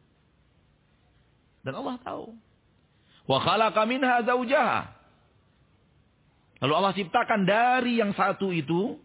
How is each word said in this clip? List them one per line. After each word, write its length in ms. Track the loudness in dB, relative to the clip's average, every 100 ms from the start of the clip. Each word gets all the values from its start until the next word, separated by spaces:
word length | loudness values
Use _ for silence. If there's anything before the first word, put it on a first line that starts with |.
| _ _ _ _ _ _ _ _ _ _ _ _ _ _ _ _ -10
Dan 80 | -8
Allah 240 | -10 -10
tahu. 380 | -10 -12 -14 -18 _ _ _ _ _ _ _ _ -2
"Wa 160 | 0
khalaqa 400 | 2 2 2 2 0
minha 340 | 0 2 2
zawjaha." 720 | 2 0 2 2 2 0 -4 -14 _ _ _ _ _ _ _ _ _ _ _ _ _ _ _ _
Lalu 100 | 0 2
Allah 180 | 0 -2
ciptakan 480 | -2 -2 0 2
dari 560 | 2 4 2 2 0 0
yang 160 | 0 0
satu 400 | -2 0 -2 -2
itu, 460 | 0 0 -2 -6